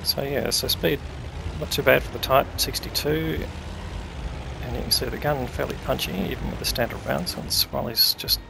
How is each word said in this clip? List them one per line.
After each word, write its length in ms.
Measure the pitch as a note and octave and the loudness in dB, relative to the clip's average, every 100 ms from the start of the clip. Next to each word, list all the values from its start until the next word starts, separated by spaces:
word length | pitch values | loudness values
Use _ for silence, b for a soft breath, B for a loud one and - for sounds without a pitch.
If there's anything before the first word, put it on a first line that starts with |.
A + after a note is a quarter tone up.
So 180 | - - | 0 0
yeah, 280 | C#3 C#3 - | 2 2 2
so 180 | - C3 | 0 2
speed 320 | - E3+ D3 - - - - - - | 2 4 2 -2 -8 -8 -6 -6 -4
not 140 | - | -2
too 100 | - | 4
bad 220 | C3 C3+ | 6 6
for 80 | - | 4
the 80 | - | -4
Type 260 | - C3 - - | 6 6 6 0
sixty-two. 880 | - - - - D3 D#3 D#3+ D#3+ - - - - - - - - - - - - | -2 -2 -4 -2 0 0 0 -2 -4 -8 -10 -8 -8 -8 -8 -8 -6 -6 -8 -8
And 140 | B2 B2 | -4 -4
you 60 | |
can 80 | D3 | 0
see 140 | - B2+ | 0 0
the 100 | - | -2
gun 320 | D3 C#3+ B2 | 0 0 -2
fairly 260 | - C3 - | -2 -4 -4
punchy, 280 | - C3+ - | -2 -2 0
even 360 | F#3 E3+ - - | -2 -2 -2 -4
with 120 | - | -2
the 40 | |
standard 400 | - - A#2 G#2 | -2 0 -2 -2
rounds. 300 | A2 C3+ F3+ | -2 -2 -2
So 80 | - | -6
it's, 200 | - - - | -2 0 0
while 160 | - B2+ | -2 -2
he's 260 | - - | 4 4
just 240 | - - - | 4 0 -2